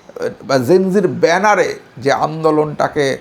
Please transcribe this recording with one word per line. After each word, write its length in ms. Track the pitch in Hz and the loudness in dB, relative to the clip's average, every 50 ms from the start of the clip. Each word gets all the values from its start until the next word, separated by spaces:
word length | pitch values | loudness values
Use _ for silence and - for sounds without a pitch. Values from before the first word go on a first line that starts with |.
| _ - - - 82 - - - 85 | _ -20 -10 -8 -8 -8 -8 -8 -4
বা 140 | - 135 | -2 0
জেনজির 500 | 135 120 127 180 185 190 190 180 208 180 | 0 2 4 4 4 4 2 2 0 0
ব্যানারে 720 | - 123 - 160 160 170 190 202 208 208 180 151 - - - - - - | 0 0 0 2 2 2 2 2 2 2 2 0 -2 -4 -10 -16 -20 -18
যে 140 | - 117 139 | -4 -2 -2
আন্দোলনটাকে, 1080 | 123 - - 151 156 160 160 160 156 151 151 151 147 - 139 139 - 151 139 135 127 - | 0 0 -2 -4 -4 -2 0 2 2 2 0 -2 -2 -2 -4 -2 0 -2 -2 -2 -2 -6